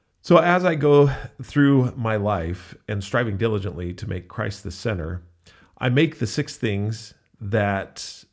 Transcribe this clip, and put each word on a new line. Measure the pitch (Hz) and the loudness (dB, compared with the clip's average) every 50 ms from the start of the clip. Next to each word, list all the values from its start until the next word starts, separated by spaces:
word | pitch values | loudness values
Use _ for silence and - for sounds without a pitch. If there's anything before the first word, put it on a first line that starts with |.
| _ _ _ _ | _ _ _ _
So | - - 170 160 | 2 6 6 6
as | 160 175 175 185 180 | 6 6 2 2 2
I | 180 165 | 0 0
go | 151 143 147 143 143 143 139 135 - - - _ - 127 | 2 2 4 6 6 6 6 2 -2 -8 -14 _ -14 -14
through | - - 147 143 139 139 135 127 123 - | -4 0 2 4 6 6 4 2 2 -2
my | - 113 113 110 | -4 -2 0 0
life | 107 101 104 104 90 82 82 90 - - - - - _ - | 0 0 0 0 0 -2 -4 -6 -8 -10 -18 -20 -20 _ -6
and | 107 101 98 | -6 -6 -6
striving | - - 120 123 113 98 95 | -2 -2 -2 0 0 -2 -2
diligently | 110 113 107 101 92 101 - 82 90 87 90 | 0 0 0 -2 -4 -6 -8 -6 -8 -8 -8
to | - - - | -8 -8 -8
make | 90 90 87 - | -8 -8 -8 -12
Christ | - - 107 110 104 - - | -10 -8 -6 -6 -6 -8 -10
the | 90 | -12
center, | 87 - - 117 104 90 80 80 87 87 - - _ _ _ - - _ _ _ _ - | -12 -6 -4 -4 -4 -2 -4 -6 -6 -8 -10 -14 _ _ _ -20 -20 _ _ _ _ -4
I | 123 123 | -2 0
make | 123 139 165 151 - - | 4 4 2 2 2 -2
the | 120 107 | -6 -4
six | - - 143 - - - | -2 -4 -6 -6 -6 -4
things | - 110 101 98 101 107 110 - - - - _ _ _ _ - | -4 -2 -2 -2 -2 -4 -6 -8 -12 -18 -20 _ _ _ _ -12
that, | 110 98 107 107 101 101 98 98 87 - - - - - - - - _ | -8 -2 0 2 2 2 0 -2 -4 -6 -12 -14 -14 -14 -14 -18 -20 _